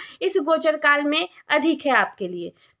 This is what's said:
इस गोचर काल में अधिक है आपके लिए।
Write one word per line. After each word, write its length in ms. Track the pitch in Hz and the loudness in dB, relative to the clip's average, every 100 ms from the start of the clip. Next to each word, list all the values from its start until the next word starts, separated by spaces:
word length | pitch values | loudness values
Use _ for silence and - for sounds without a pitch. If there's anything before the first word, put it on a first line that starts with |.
| - - | -6 -6
इस 160 | 370 381 | -2 -2
गोचर 380 | 294 320 320 302 | 0 0 0 2
काल 260 | 294 285 | 2 2
में 240 | 294 311 359 - - | 0 -2 -4 -10 -2
अधिक 360 | 294 311 302 285 | 0 0 0 0
है 60 | |
आपके 340 | 233 190 - 185 | 2 0 -4 -8
लिए। 240 | 180 170 - _ _ | -8 -12 -14 _ _